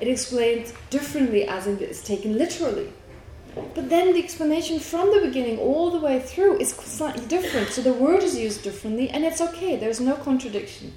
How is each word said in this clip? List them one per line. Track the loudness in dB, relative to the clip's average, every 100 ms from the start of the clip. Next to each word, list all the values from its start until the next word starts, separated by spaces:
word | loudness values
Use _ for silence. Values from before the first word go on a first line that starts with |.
it | -2
explains | -2 -2 0 2 0 -4 -14 -6
differently | -4 -2 0 2 2 0
as | -2 -4
in | -4
it's | -6 -8
taken | -4 -4 0 0
literally. | 0 0 -2 -2 -6 -12 -20 -20 -18 -20 -14 -12 -10
But | -8 2
then | 4 6
the | 4
explanation | 2 -2 0 0 0 -4
from | -2 2 6
the | 6 4
beginning | 2 -2 0
all | 2 2 2
the | 2
way | 2 0
through | -2 4 4 4
is | 0
slightly | -4 -10 -6 -4 -4 -2
different. | -2 0 -2 -2
So | 0
the | 2
word | 4 6 6
is | 4 0
used | -2 -4
differently, | -6 -8 -4 -2 -2
and | 0
it's | -2 0
okay. | -4 -2 -2
There's | -2 -2 0
no | 0
contradiction. | 0 0 0 0 -6 -6 -12 -16